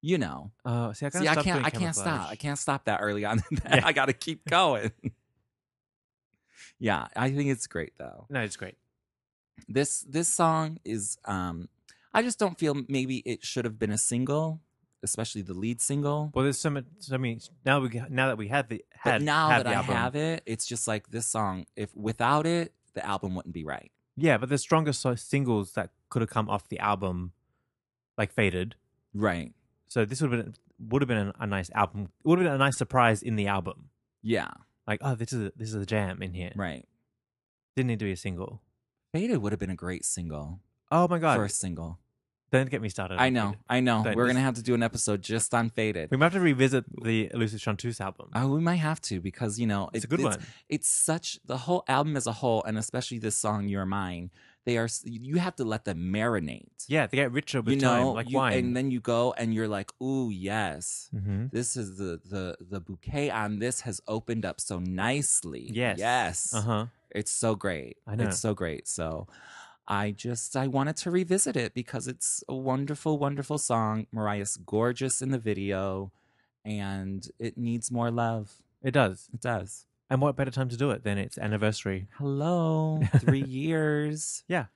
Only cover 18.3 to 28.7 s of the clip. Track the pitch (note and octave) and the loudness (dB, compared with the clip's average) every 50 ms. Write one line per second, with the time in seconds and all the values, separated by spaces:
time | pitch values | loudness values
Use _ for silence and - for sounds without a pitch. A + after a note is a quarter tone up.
18.3 | B2 G#2+ A2 G2+ B2 C#3+ C#3 A#2 A#2+ G#2+ - _ _ - - C#3 B2 A2 C#3+ D3+ | 2 0 -2 0 0 0 0 0 -4 -10 -10 _ _ -2 2 4 4 4 4 4
19.3 | D3 D#3 D#3+ D#3 C#3 A#2 G#2+ A#2+ A#2+ - - B2+ G#2 A#2 A#2 B2+ B2+ D3 D3+ D#3+ | 4 4 6 6 6 6 6 4 0 0 2 2 2 2 2 0 0 0 0 0
20.3 | E3 D#3+ - - A2+ A2 - - A#2+ A#2 - - A2 G#2+ - - - A2+ A2+ - | -2 -4 -4 -6 -4 -4 -4 -6 -4 -4 -2 -2 -2 -2 -4 -6 -6 -4 -4 -2
21.3 | - A2+ G#2+ G2+ F#2 F#2 - _ _ - G#2+ G2+ - - G#2 A2 A2+ - A#2 A#2+ | 0 0 0 0 0 -4 -6 _ _ -8 -8 -8 -8 -6 -4 -4 0 2 4 4
22.3 | C#3+ D3+ D#3 E3 E3+ E3+ E3 E3 _ _ _ _ _ - - - G2+ F#2+ - G2 | 6 4 4 4 2 2 0 -2 _ _ _ _ _ -8 -4 -2 -4 -2 -2 -2
23.3 | F#2 F#2 - - E2+ E2 D#2 D2+ C#2 - G1+ - _ _ _ _ _ - D3 E3 | -4 -4 -6 -8 -10 -8 -6 -6 -8 -8 -8 -14 _ _ _ _ _ 2 4 4
24.3 | C#3 G#2+ A#2 B2+ C#3+ C#3 - - E3 D#3+ D#3+ D3+ C#3 - - C3 B2 A2 - - | 4 4 4 2 0 0 2 4 4 4 4 4 0 0 0 0 0 0 -2 0
25.3 | - C#3 C#3 B2 A#2 G#2+ G2 F#2 - - F#2+ F#2 _ _ _ _ - B2 A#2 A2 | 0 2 4 4 4 2 2 0 -4 -6 -6 -6 _ _ _ _ -2 0 0 0
26.3 | - A#2 G#2+ G#2 G#2 G2+ - _ - - - G#2 G#2 F#2+ G2 F#2+ F2+ F2+ F2+ F2 | 0 0 0 0 -2 -4 -4 _ -8 -2 0 0 0 0 0 -2 -2 -2 -4 -8
27.3 | - _ _ _ _ _ _ _ _ _ _ _ _ _ _ _ _ - A2 G2+ | -10 _ _ _ _ _ _ _ _ _ _ _ _ _ _ _ _ -2 -2 -2
28.3 | - - A2+ G2 F2 F2+ F2+ A2 | 2 2 2 4 4 2 -4 -4